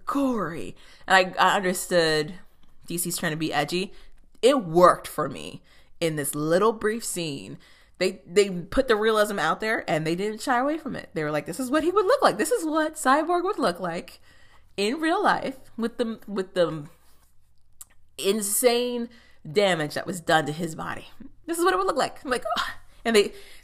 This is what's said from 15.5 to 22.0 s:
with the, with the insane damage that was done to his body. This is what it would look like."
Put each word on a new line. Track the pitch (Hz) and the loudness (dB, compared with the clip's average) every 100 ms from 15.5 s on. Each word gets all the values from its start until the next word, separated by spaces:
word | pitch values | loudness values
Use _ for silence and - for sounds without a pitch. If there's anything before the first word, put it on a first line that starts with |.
| - - - | -10 -14 -8
with | 226 - | -6 -4
the, | 226 220 - | -6 -6 -8
with | 196 185 185 | -8 -4 0
the | 160 156 147 - - - _ - - - - - - - - - | 0 -2 -12 -20 -20 -20 _ -20 -20 -20 -20 -20 -20 -20 -18 -4
insane | 180 220 202 - 247 240 247 240 233 - - - 151 | -2 0 -2 2 2 2 0 -4 -8 -12 -20 -18 -2
damage | 175 196 165 147 | 2 2 2 -2
that | - - | -4 -6
was | 180 | -6
done | - 160 139 | 2 2 2
to | |
his | 151 165 165 | -4 -8 -8
body. | 165 - - - - - 311 | -10 -10 -14 -16 -18 -14 -8
This | 339 | 0
is | |
what | 359 | 2
it | 370 | 2
would | 381 | 0
look | |
like." | 294 | 0